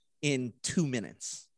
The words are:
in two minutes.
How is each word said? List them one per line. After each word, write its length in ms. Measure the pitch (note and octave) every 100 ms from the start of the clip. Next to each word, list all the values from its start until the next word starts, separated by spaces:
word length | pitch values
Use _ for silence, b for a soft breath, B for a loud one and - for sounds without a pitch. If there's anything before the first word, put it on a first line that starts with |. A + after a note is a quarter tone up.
| _ -
in 320 | D3 C3 B2 -
two 220 | - F#3 D3
minutes. 640 | B2 D#2+ - - - -